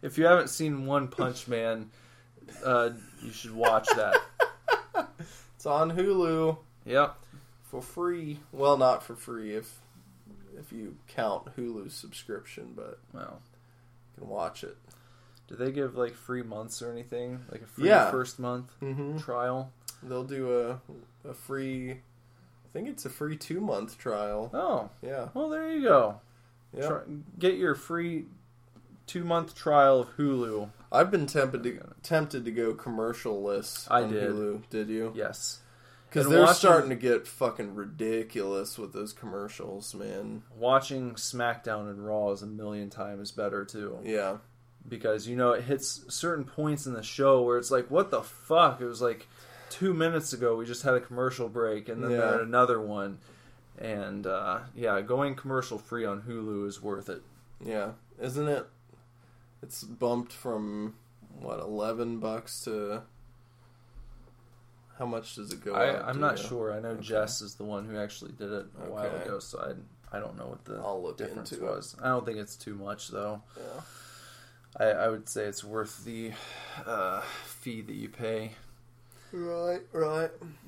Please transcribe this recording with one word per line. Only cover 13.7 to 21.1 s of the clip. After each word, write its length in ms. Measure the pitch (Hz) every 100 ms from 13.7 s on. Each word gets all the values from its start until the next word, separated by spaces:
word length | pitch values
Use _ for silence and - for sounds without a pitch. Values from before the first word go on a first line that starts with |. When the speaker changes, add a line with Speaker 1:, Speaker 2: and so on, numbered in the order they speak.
| _ - - - -
Speaker 2:
you 60 |
can 80 | -
watch 340 | 104 82 -
it. 140 | - - - - - - - - -
Speaker 1:
Do 80 | 113
they 160 | 127
give, 240 | 135 135 123
like, 160 | 120
free 300 | 117 - 123
months 380 | 117 107 113 117
or 80 | 120
anything? 500 | 117 123 120 123 127 123
Like 120 | 110
a 20 | 110
free 200 | - 160
Speaker 2:
Yeah. 200 | 208 107
Speaker 1:
first 300 | 131 123 -
month 320 | 123 123 127 -
Speaker 2:
Mm-hmm. 360 | 135 135 143 151
Speaker 1:
trial? 560 | 147 123 123 131 131 - - -
Speaker 2:
They'll 220 | 123 127
do 340 | 131 139 127 123
a, 180 | 120 127 - 139 -